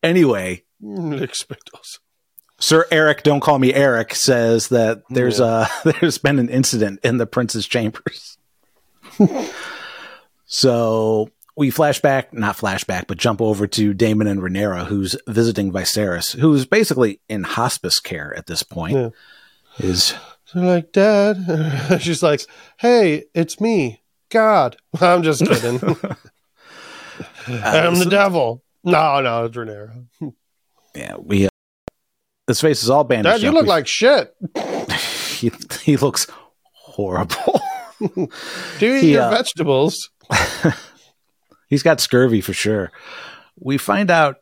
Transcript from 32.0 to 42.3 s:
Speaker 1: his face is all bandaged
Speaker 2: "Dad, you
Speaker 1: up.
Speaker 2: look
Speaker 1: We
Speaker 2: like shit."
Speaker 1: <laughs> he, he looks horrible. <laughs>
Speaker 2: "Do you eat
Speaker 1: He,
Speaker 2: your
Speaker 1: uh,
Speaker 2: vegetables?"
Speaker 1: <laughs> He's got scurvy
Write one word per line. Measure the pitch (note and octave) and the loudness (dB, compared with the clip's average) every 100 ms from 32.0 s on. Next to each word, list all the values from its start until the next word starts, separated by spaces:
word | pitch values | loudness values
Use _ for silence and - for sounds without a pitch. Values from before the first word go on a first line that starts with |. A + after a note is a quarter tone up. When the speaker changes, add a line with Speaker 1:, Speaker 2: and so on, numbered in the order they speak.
| _ _ _ _ - | _ _ _ _ -4
Speaker 1:
his | B2 | 2
face | D#3+ D3 | 2 2
is | A2 | 2
all | C#3 | 2
bandaged | C3+ A#2 C3 A3+ | 2 2 2 2
Speaker 2:
"Dad, | |
you | A#3 | 4
Speaker 1:
up. | D#4+ | 4
Speaker 2:
look | |
Speaker 1:
We | A3 | 4
Speaker 2:
like | E3+ C#3 | 2 0
shit." | - A#3 C#4 - _ F#3+ - | 0 4 4 0 _ -10 -8
Speaker 1:
<laughs> | - - - - - - - - | -8 -8 -6 -6 -6 -8 -8 -4
he, | A#2 - - - | -4 -6 -14 -4
he | - C#3+ | 0 2
looks | C3+ - - - _ _ _ | 2 -2 -6 -10 _ _ _
horrible. | _ - - G2 F2+ - - - G4+ G5+ F#5+ | _ -18 -8 -4 -4 -4 -2 0 0 -2 -10
<laughs> | F5 _ | -14 _
Speaker 2:
"Do | G3+ - E3 - - - - - | -6 -4 -8 -8 -14 -14 -14 -2
you | G#3 C4+ | 0 4
eat | |
Speaker 1:
He, | E3 | 4
Speaker 2:
your | C#3+ | 4
Speaker 1:
uh, | A#2+ | 2
Speaker 2:
vegetables?" | A3+ B3+ - D#3+ C3 D3+ - - _ _ | 0 -2 -4 0 2 0 -2 -14 _ _
Speaker 1:
<laughs> | C3 - - E3 - - _ _ _ _ _ _ _ _ | -4 -4 -2 -2 -2 -12 _ _ _ _ _ _ _ _
He's | C#3+ | 0
got | E3 D3 | 2 2
scurvy | - B2 B2+ | 2 4 4